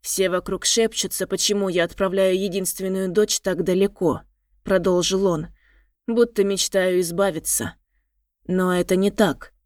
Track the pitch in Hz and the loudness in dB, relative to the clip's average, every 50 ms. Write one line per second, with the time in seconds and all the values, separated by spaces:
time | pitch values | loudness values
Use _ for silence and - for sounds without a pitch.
0 | - - - - 190 180 180 180 - - 190 165 - - - 233 226 220 - - | -8 -6 -2 -2 0 0 0 -4 -4 -4 -8 -4 -2 0 2 2 2 0 -2 -4
1 | - 180 - - 185 - 190 185 - - 202 202 196 190 170 180 170 170 - - | -6 -6 -4 -6 -4 -4 -2 -2 0 0 0 0 0 0 2 0 0 0 0 -2
2 | 196 190 180 196 190 190 185 190 196 202 175 196 185 - - - 185 190 190 190 | -2 0 2 2 2 2 2 0 -2 -2 -4 -4 -4 -4 -6 -6 -4 -4 -2 -2
3 | 190 185 170 214 214 - - - _ 196 180 175 175 165 180 190 196 202 - - | -4 0 2 0 0 0 -2 -4 _ -4 -4 -2 -2 0 2 2 2 0 0 -2
4 | 190 160 - - - _ _ _ _ _ _ _ _ - 196 185 170 190 180 180 | 0 0 0 -2 -8 _ _ _ _ _ _ _ _ 0 0 2 2 2 2 2
5 | 170 - 190 190 196 190 165 156 165 170 - _ _ _ _ _ _ _ _ _ | 0 0 0 0 0 0 0 -2 -6 -10 -16 _ _ _ _ _ _ _ _ _
6 | _ - 226 233 233 233 _ 208 196 196 196 190 - - - 190 185 185 180 180 | _ -2 2 2 2 2 _ 0 0 0 0 -2 -4 0 0 0 2 2 2 0
7 | 180 165 170 180 196 196 156 160 - - - - 113 85 - _ _ _ _ _ | 0 -2 0 0 0 0 0 -4 -4 -4 -4 -4 -4 -8 -10 _ _ _ _ _
8 | _ _ _ _ _ _ _ _ _ - 180 185 185 180 180 180 175 - 185 180 | _ _ _ _ _ _ _ _ _ -2 0 0 2 2 0 0 2 2 2 2
9 | 196 202 196 - 214 170 135 - - - _ _ _ | 2 0 4 4 2 2 2 -4 -10 -20 _ _ _